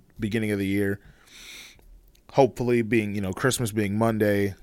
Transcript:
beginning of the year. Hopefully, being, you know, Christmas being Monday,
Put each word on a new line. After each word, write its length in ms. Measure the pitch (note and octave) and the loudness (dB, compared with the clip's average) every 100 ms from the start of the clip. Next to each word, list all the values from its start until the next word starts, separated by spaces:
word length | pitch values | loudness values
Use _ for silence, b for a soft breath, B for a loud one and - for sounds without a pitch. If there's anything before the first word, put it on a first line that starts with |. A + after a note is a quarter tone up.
| - - | -12 -8
beginning 320 | A2 A2 G#2+ | -4 -2 -2
of 80 | G#2 | 0
the 80 | G2 | 0
year. 320 | G2 G2 G2 B B B B B B B B - - _ _ - | 0 0 -2 B B B B B B B B -20 -20 _ _ -4
Hopefully, 480 | - C3+ - B2 B2 | 4 4 4 0 2
being, 320 | A2+ A2+ G#2 G2+ | 2 2 0 -2
you 60 | |
know, 100 | F#2+ | -4
Christmas 400 | F#2+ C3+ A#2 A#2+ | -2 -2 0 -2
being 260 | G#2+ G2+ G#2 | -2 -2 0
Monday, 560 | A2+ A2 G#2 G2+ G2+ G2 | 0 2 2 2 0 -4